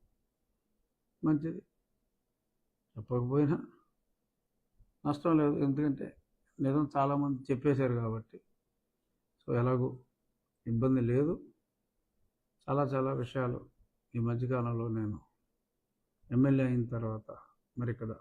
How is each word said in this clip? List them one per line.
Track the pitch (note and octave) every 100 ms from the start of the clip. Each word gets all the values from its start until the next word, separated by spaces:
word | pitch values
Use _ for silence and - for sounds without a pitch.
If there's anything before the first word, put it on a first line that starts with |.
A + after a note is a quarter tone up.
| _ _ _ _ _ _ _ _ _ _ _ _
మంచిది, | D#3 D3 D#3+ F3 - _ _ _ _ _ _ _ _ _ _ _ _ -
చెప్పకపోయినా | G#2+ B2 B2 C#3+ D3 F3 - - _ _ _ _ _ _ _ _ _ _ _ _
నష్టం | C#3+ D3 F3 D#3+
లేదు, | D3 C#3+
ఎందుకంటే | C#3 C3+ D3+ C3+ - - _ _ _ -
నిజం | C3+ C#3+ C#3+
చాలామంది | C#3+ C#3 C#3+ C#3+ C3
చెప్పేశారు | - B2+ D3 C3+ C3 A#2+
కాబట్టి. | A2+ A2+ - - _ _ _ _ _ _ _ _ _ _
So, | - B2
ఎలాగూ | B2 B2+ B2+ B2+ - _ _ _ _ _ -
ఇబ్బంది | A#2 C3 C3
లేదు, | A#2 B2+ D3+ G#3 - _ _ _ _ _ _ _ _ _ _ _ -
చాలా | C#3 C3+
చాలా | C3+ C3+
విషయాలు | C3+ A#2+ C3+ B2 B2+ - _ _ _ _
ఈ | A#2+
మధ్యకాలంలో | A#2 A#2 B2 B2+ A#2+ A#2 A#2
నేను | A2 G#2+ F#2+ - _ _ _ _ _ _ _ _ _ -
ఎమ్మెల్యే | A#2+ C3+ C3+ C3
అయిన | B2 A#2
తర్వాత, | A#2 A2+ A2 - A2+ - _ _ -
మరి | A#2+
ఇక్కడ | A#2+ A2+ A2